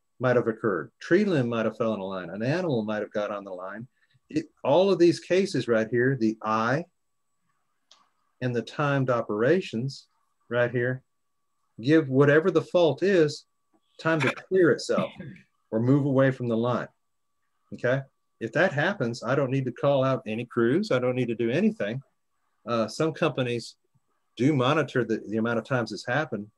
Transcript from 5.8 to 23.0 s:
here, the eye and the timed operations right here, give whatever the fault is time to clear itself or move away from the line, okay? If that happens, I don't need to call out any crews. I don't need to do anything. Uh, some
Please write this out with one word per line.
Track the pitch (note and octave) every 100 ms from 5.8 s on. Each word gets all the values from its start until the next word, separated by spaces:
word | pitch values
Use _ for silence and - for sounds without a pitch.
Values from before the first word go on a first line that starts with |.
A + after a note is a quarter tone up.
| A2
here, | A#2+ B2+ C3+
the | A2 A2
eye | A2 A2 A2+ D3 F3+ _ _ _ _ _ _ _ _ _ _ _ _ _ _ -
and | B2+
the | A#2+
timed | A2+ - C#3+ C#3 B2+
operations | A#2 A2+ G#2 B2 F#3 F#3 A2+ C3+ - _ _ _ _ -
right | A#2+ A#2+
here, | A#2+ B2 B2+ _ _ _ _ _ _ _ -
give | A2+ D#3+ C3+
whatever | C3 C#3+ D#3+ F#3
the | D#3+
fault | - F3+ E3 -
is | F#3 F#3 D3+ - _ _ _ _ _ -
time | D#3+ D#3+
to | B2+ - -
clear | F#3+ E3
itself | A2+ - G#2+ D#2+ - - - _ _ -
or | A2
move | A#2+ C#3+ C#3
away | C3 C3+
from | C3 A#2+
the | A2+
line, | A#2+ G#2+ - _ _ _ _ _ _ _ -
okay? | G2 A#2+ C3+ C3+ _ _ -
If | A2+
that | D3 F#3
happens, | C#3 E3 G3+ A#2 B2
I | A2
don't | C#3 C3
need | C3+ B2+
to |
call | - C#3+ C#3
out | C3 C3 G#2
any | A2 B2+
crews. | A#2+ A#2 D#3+ G#3+
I | B2+
don't | B2
need | B2+ A#2+
to |
do | A2+ A#2
anything. | C#3+ G#3+ G#3+ G2+ C3 - _ _ _ _ _ A2+
Uh, | A#2 G#2+
some | -